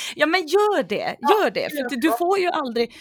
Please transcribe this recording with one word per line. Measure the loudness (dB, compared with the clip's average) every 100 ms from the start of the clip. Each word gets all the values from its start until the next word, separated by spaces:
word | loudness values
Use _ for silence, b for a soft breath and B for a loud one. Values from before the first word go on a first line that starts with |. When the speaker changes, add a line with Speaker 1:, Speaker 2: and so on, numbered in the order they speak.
| B 0
Speaker 1:
Ja, | 2
men | 2 2
gör | 2 4 2
det. | 0 -2 -4 -2
Speaker 2:
Ja, | 0 2
Speaker 1:
Gör | 2
det. | 0
Speaker 2:
det | -4 -4
Speaker 1:
För | -6
att |
Speaker 2:
gör | -2
Speaker 1:
du | 0
Speaker 2:
jag. | 2
Speaker 1:
får | 2 2
ju | 0
aldrig, | -2 -4 -2 -4 B